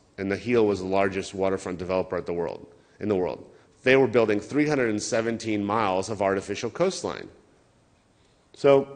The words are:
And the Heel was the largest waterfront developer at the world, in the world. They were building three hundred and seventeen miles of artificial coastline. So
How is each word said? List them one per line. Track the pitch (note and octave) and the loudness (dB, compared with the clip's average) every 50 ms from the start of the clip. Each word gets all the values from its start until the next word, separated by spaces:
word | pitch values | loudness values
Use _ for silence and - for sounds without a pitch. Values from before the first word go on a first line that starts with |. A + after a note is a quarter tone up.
| _ _ _ - | _ _ _ -6
And | G2 G2 | -4 -4
the | G2 F#2 | -4 -4
Heel | G2 A#2 B2 A#2 A2 G#2 | -2 0 2 4 4 4
was | G2+ F#2 | 2 0
the | F#2 | -2
largest | F#2 F#2+ G2 G2+ G2+ F#2 F#2+ F2 - - | 0 2 2 2 2 0 -2 -6 -6 -4
waterfront | F#2+ F#2+ F#2+ F#2+ F#2+ - G2 F#2 E2+ | -2 0 0 0 -2 -4 -6 -8 -6
developer | F#2 F2 F#2 F#2 F2+ - F#2 | -4 -2 -2 -2 -2 -2 -4
at | F2 E2+ - | -6 -4 -4
the | F2 | -4
world, | F2 E2+ C2 G1+ G1+ - - - - _ _ _ - | -4 -4 -4 -6 -10 -14 -18 -20 -20 _ _ _ -8
in | F#2 G#2 | -4 -2
the | G#2 | 0
world. | F#2 F2+ D#2+ A#1 - - - - - _ _ _ _ | 0 0 -2 -4 -6 -12 -18 -20 -20 _ _ _ _
They | - B2+ C3 | 2 4 6
were | C3+ C3+ | 6 6
building | A#2 A2 A#2+ A2+ G#2+ G#2+ G#2 | 4 4 2 2 2 2 -2
three | G#2 - B2 C#3+ D3+ D3 | -4 -4 -2 -2 0 0
hundred | D3+ C3+ B2 A2+ | 0 0 0 0
and | G#2+ G#2 | -2 -2
seventeen | G#2 - B2 A2+ A2+ A#2 A2+ G#2+ - A2+ G#2+ G#2 G2+ | -4 -2 -2 -2 -2 -2 -4 -4 -4 -4 -4 -2 -2
miles | G2+ G#2 A#2 A2 G2 F#2 F#2+ F#2+ G#2+ | 0 0 0 2 2 2 0 -2 -2
of | A2+ F#2 | -2 0
artificial | G2+ G2 G2 G2 - - G2+ - - A2+ | 0 0 0 0 -2 -4 -6 -6 -6 -8
coastline. | - - E3+ F#3+ F3+ - - F#2+ C#2 G1+ G1+ - - - _ _ _ _ _ _ _ _ _ _ _ _ _ _ _ _ _ _ _ _ _ _ - | -4 -2 -2 -2 -2 -4 -6 -6 -8 -8 -12 -14 -18 -20 _ _ _ _ _ _ _ _ _ _ _ _ _ _ _ _ _ _ _ _ _ _ -6
So | - - C#3 C#3 C#3 C#3 - - | 2 6 6 6 6 4 2 -6